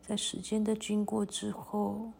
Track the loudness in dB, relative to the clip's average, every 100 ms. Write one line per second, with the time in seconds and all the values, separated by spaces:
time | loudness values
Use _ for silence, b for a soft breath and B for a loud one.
0 | -2 -2 0 -2 0 2 4 2 2 2
1 | 2 2 0 -2 -4 -4 -4 0 0 -2
2 | -6